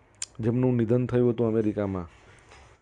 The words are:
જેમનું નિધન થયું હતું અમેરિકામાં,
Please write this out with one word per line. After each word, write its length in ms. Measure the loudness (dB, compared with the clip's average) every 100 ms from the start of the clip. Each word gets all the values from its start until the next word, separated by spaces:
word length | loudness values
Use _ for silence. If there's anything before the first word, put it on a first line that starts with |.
| _ -18 -16 -6
જેમનું 360 | -2 0 2 2
નિધન 300 | 2 0 2
થયું 280 | 2 2
હતું 140 | 2 0
અમેરિકામાં, 600 | 0 0 -2 -4 -4 -8 -16 -20 -20 -20 -20 -20 -20